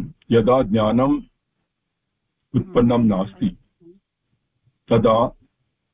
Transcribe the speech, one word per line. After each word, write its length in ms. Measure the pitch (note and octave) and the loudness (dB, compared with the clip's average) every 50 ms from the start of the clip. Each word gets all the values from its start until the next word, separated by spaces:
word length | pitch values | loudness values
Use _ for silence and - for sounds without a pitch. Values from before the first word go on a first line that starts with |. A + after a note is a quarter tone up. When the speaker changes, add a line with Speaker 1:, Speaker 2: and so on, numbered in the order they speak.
| F2+ - - _ _ - | -8 -10 -14 _ _ 0
Speaker 1:
यदा 320 | A#2 A#2 A2 B2 B2+ C3+ | 0 2 2 2 2 0
ज्ञानम् 600 | B2+ G2 G#2+ A2 G#2+ G#2+ A2 B2 C3 C#3+ D3 - - _ _ _ _ _ _ _ _ _ _ _ _ _ _ _ _ _ _ _ _ _ _ _ _ _ - | 0 0 -2 -2 0 0 0 0 0 0 -2 -4 -6 _ _ _ _ _ _ _ _ _ _ _ _ _ _ _ _ _ _ _ _ _ _ _ _ _ -6
उत्पन्नं 400 | B2 - - - B2 A#2+ A#2+ A#2+ | -6 -6 -2 -2 0 2 2 2
Speaker 2:
हम्म। 200 | A#2+ A#2 G#2+ F#2+ | 2 0 0 0
Speaker 1:
नास्ति, 440 | F#2 G2 - - - B3 F#3 F3+ - _ _ _ _ E4+ E4+ - _ _ _ _ _ _ _ _ _ _ _ _ _ _ _ _ _ _ - | -2 -4 -6 -8 -6 -6 -6 -6 -10 _ _ _ _ _ -20 -20 _ _ _ _ _ _ _ _ _ _ _ _ _ _ _ _ _ _ -2
तदा 400 | A#2 A2+ G#2+ A2+ A2 A2+ B2 - - _ _ _ _ _ _ _ _ _ _ _ | 0 2 2 2 2 2 0 -2 -6 _ _ _ _ _ _ _ _ _ _ _